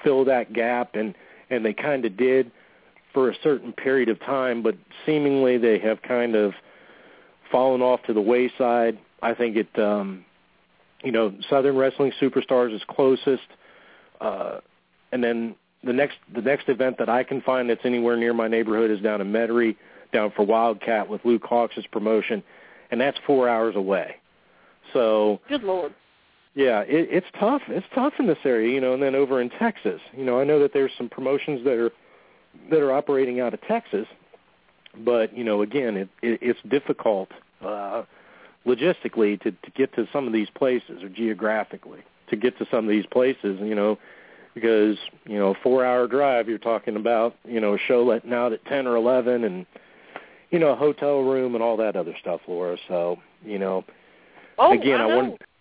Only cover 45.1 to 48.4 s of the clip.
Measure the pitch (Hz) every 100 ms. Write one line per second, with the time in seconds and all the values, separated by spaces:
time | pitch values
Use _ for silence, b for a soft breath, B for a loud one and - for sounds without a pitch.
45.1 | - - 104 98 95 127 127 127 123 123
46.1 | 131 143 123 110 110 117 110 - 107 110
47.1 | 117 113 - - 117 107 101 - 123 123
48.1 | 113 113 120